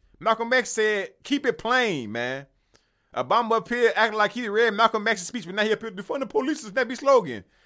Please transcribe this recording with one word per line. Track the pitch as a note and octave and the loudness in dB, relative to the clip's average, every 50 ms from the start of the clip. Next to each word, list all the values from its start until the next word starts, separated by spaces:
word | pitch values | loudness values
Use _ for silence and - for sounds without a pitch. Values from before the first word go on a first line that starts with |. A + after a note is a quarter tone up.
| _ _ _ - | _ _ _ -6
Malcolm | - A3 A3 A3 A3+ A3+ | 0 0 0 0 0 0
X | B3+ C4 A#3 - | 2 0 0 0
said, | - A3+ G#3+ G#3+ G#3+ G3+ F#3+ - _ _ | -2 0 0 2 2 0 -2 -6 _ _
"Keep | - - C#4 C#4 - | -6 -2 -2 -2 0
it | B3 A3+ - | 0 -2 -2
plain, | - A3 B3 B3+ B3 A3 F3+ C#3+ A#2 G2+ | 0 0 2 2 2 2 0 -2 -4 -6
man." | G#2+ A#2 A#2+ B2 C3 C#3 C#3 _ _ _ _ _ _ _ _ _ _ _ _ _ - | -4 -4 -4 -4 -4 -6 -10 _ _ _ _ _ _ _ _ _ _ _ _ _ -6
Obama | B2 B2+ B2 F#3+ A3+ A#3+ A3 | -4 0 2 2 2 2 2
up | A3+ A3 A3 - | 0 0 0 -2
here | A#3+ A#3+ A#3+ A3+ - | -2 2 2 2 4
acting | F#3+ A3 A3+ G#3+ G#3+ | 4 2 2 2 2
like | G#3 G3+ | 0 0
he | - A#3+ B3 G#3+ | 0 -4 -6 -2
read | G3+ G#3+ A#3+ A3+ G#3 | 0 2 2 2 4
Malcolm | G3+ A3+ A3 - A3 G#3 | 4 4 4 4 2 0
X's | A3+ A3 F#3 F3 | 0 -2 -2 -4
speech, | - - F3 D3+ | -8 -8 -10 -10
but | E3+ F#3 | -8 -4
now | G#3+ G#3 | -2 0
he | A3 | 0
up | G#3+ G#3 | 0 -2
here, | A3+ A3+ | -4 -10
"Defund | F#3 F#3 G3+ - C#4 C#4 | -12 -12 -10 -8 -6 -6
the | C4+ | -6
police" | - - G#4+ C4 C4+ D4+ - - | -2 -2 -2 0 0 -4 -6 -6
is | G#3+ | -6
that | F#3 C4 B3+ A#3 | -4 -4 -2 -2
be | C4 | -4
slogan. | A3+ C#4+ C4+ C#4 B3 F#3 C#3 A#2+ G2+ F2 _ _ _ _ | -2 2 4 4 4 4 2 -8 -10 -10 _ _ _ _